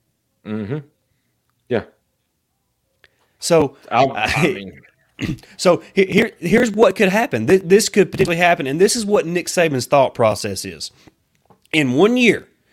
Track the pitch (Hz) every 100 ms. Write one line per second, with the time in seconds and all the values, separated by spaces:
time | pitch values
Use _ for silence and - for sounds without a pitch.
0 | _ _ _ _ 101 107 104 147 143 _
1 | _ _ _ _ _ _ - 117 - _
2 | _ _ _ _ _ _ _ _ _ _
3 | _ _ _ _ - 165 143 - - 117
4 | 131 107 107 113 160 98 98 - _ _
5 | _ - - 151 - - 185 170 - -
6 | 190 190 233 - 170 220 247 202 220 190
7 | 196 202 254 117 113 190 165 196 214 208
8 | 185 - 180 170 175 170 135 151 202 247
9 | 202 202 160 175 165 - 170 135 120 143
10 | 127 - 113 104 107 95 98 80 - _
11 | _ _ _ _ _ _ _ 160 135 127
12 | 202 247 240 147 - _ _